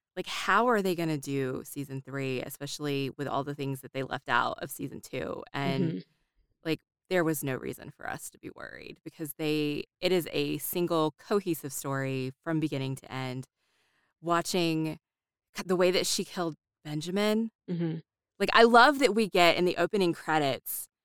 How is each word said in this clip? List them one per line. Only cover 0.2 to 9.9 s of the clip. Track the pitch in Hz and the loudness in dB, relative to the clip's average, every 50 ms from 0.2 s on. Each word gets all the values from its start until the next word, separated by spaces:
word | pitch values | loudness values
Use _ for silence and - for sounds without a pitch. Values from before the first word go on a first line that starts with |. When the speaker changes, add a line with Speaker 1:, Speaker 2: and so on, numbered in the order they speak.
| 185 - | -8 -8
Speaker 1:
how | - - - - 185 208 233 247 | -8 -4 0 2 2 4 4 4
are | 240 208 | 2 2
they | 185 190 175 | 2 0 0
gonna | 160 165 160 156 143 | 0 0 -2 -2 -2
do | 139 139 139 139 135 127 131 - - | -4 -4 -2 -2 -2 -2 -4 -6 -8
season | - - 143 139 135 135 135 | -10 -10 -10 -8 -8 -8 -10
three, | 135 131 135 139 135 131 131 123 | -10 -8 -8 -6 -4 -4 -4 -4
especially | - - - - 143 143 - - 147 147 143 139 139 131 - - | -6 -8 -10 -10 -10 -10 -8 -6 -4 -4 -2 -2 -4 -4 -6 -6
with | 143 127 | -6 -4
all | - 135 143 | -2 -2 -4
the | 147 143 | -4 -6
things | 147 139 139 135 135 | -6 -6 -6 -6 -6
that | - 135 - | -10 -10 -8
they | 135 135 | -8 -6
left | - - 123 - - | -6 -6 -8 -2 0
out | 123 120 120 123 - - | 2 2 2 0 -2 -6
of | - - | -8 -10
season | - - - 139 - - | -10 -8 -10 -10 -10 -12
two? | - - - 131 - - - - - - - | -12 -10 -8 -8 -6 -6 -8 -10 -12 -8 -6
And, | 139 139 139 135 135 175 160 | -4 -2 0 0 0 0 0
Speaker 2:
Mm-hmm. | 175 180 - _ _ _ _ _ _ _ _ _ _ _ - | -2 -4 -8 _ _ _ _ _ _ _ _ _ _ _ -4
Speaker 1:
like, | 165 156 - _ _ _ _ _ - | -4 -4 -4 _ _ _ _ _ 0
there | 185 180 165 | 0 2 2
was | 160 160 147 - | 2 0 -2 -2
no | 139 131 | -4 -4
reason | - - 65 - - - - - | -4 -6 -8 -10 -10 -14 -18 -16
for | - - - | -12 -10 -10
us | - - - - | -10 -10 -12 -14
to | - - | -16 -16
be | - - - | -16 -16 -14
worried | - - - - - - - - - - | -14 -14 -14 -14 -14 -16 -16 -18 -16 -16
because | 156 - - 165 143 - - | -16 -12 -10 -10 -10 -6 -4
they, | 160 151 151 151 151 147 147 - - - | -2 0 0 2 0 0 -2 -4 -6 -10